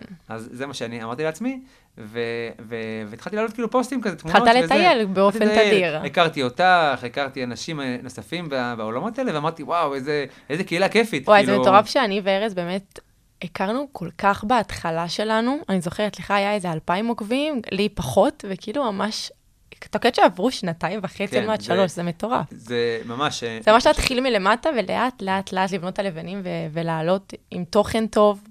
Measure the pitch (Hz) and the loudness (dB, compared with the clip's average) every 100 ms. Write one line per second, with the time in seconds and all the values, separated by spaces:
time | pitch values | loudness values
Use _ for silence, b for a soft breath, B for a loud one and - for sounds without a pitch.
0 | - 175 - 113 117 123 135 135 117 117 | -8 -20 -12 -12 -12 -10 -10 -8 -8 -8
1 | 113 123 156 160 247 262 262 b b - | -8 -4 -4 -2 -6 -6 -12 b b -20
2 | 107 117 117 117 117 - 110 113 113 110 | -10 -6 -4 -4 -8 -10 -10 -8 -6 -8
3 | 104 117 175 214 226 220 226 254 247 262 | -10 -12 -8 -4 -4 -4 -2 0 0 -4
4 | 214 165 160 202 240 247 254 285 349 262 | -4 -6 0 4 6 4 4 4 4 4
5 | 196 190 196 220 214 214 214 202 175 151 | 2 2 2 4 2 4 4 4 2 -2
6 | 143 180 165 147 127 123 180 180 151 127 | -2 2 2 2 -2 2 4 6 4 0
7 | 120 143 135 131 123 113 - 151 135 123 | -4 -4 -4 -4 -6 -8 -8 -6 -6 -6
8 | 127 - - 170 165 135 123 113 110 120 | -8 -14 -10 -8 -4 -4 -4 -4 -4 -4
9 | 208 240 254 156 151 160 127 170 151 139 | -4 -4 -4 -2 -4 -6 -4 0 0 -2
10 | 135 147 127 B B 156 196 170 190 202 | -2 -4 -4 B B -6 -2 0 2 2
11 | 226 147 - 202 202 202 247 196 214 285 | 2 -2 6 6 8 4 6 6 6 0
12 | 226 196 190 196 220 180 170 196 - - | 0 0 0 0 0 -2 -4 -4 -8 -18
13 | - _ _ _ 175 - 190 247 285 - | -20 _ _ _ -12 0 2 2 -2 -8
14 | 165 - 202 196 214 247 196 - 170 165 | -10 0 2 2 2 2 2 -4 -4 -2
15 | 170 - 214 220 240 294 - 190 165 - | -2 -2 0 2 2 -2 0 -2 0 -2
16 | 208 196 - 202 202 208 175 160 - 180 | -2 -4 0 0 2 0 -2 -4 -2 0
17 | 233 226 208 254 302 262 - 185 208 202 | 0 -4 -2 -2 0 -4 -4 0 0 -2
18 | 131 190 247 - 202 190 - 277 247 196 | 0 4 4 0 -8 -8 -6 -2 -2 -2
19 | 208 - - - _ _ _ - - - | -4 -4 -10 -14 _ _ _ -20 -6 0
20 | 233 403 320 180 226 - 180 165 165 208 | 2 6 4 4 -2 -2 -4 -4 -4 -4
21 | 185 - 202 254 220 214 208 185 185 - | -8 -6 -2 0 0 -2 0 0 0 0
22 | 175 165 220 254 151 - 110 120 117 113 | -6 -4 -2 -2 -4 -12 -6 -2 0 -2
23 | 113 120 151 - 117 113 214 226 294 - | -6 -4 -2 -2 -6 0 4 6 6 4
24 | - 247 262 208 190 233 - 254 185 190 | 2 0 0 2 2 2 0 -2 -2 -2
25 | 247 247 190 190 196 185 190 185 180 190 | -2 -4 -4 -4 -2 -2 -2 -2 -4 -4
26 | 196 160 170 196 180 165 160 160 165 160 | -4 -6 -10 -8 -6 -6 -6 -6 -4 -2
27 | 160 196 - - _ 180 147 208 208 226 | 0 0 -2 -18 _ -10 0 0 2 0
28 | 220 220 208 202 - | 0 4 4 2 -8